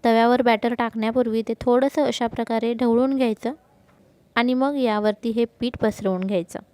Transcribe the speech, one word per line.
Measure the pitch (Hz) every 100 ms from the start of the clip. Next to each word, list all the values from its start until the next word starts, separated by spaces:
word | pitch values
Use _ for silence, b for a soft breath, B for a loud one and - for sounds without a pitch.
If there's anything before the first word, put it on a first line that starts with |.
| 233
तव्यावर | 226 233 247
बॅटर | 247 220 233
टाकण्यापूर्वी | 240 233 226 220 240 233 220 220
ते | 226
थोडंसं | - 247 277 -
अशा | 262 226 233
प्रकारे | - 226 226 226
ढवळून | 233 247 226 262 269
घ्यायचं | 247 214 226 311 _ _ _ _ _ _ _ -
आणि | 240
मग | 254 269 285
यावरती | 247 214 214 208 226
हे | 226 233 _
पीठ | 240 -
पसरवून | 220 - 208 185
घ्यायचं. | 190 196 170 - -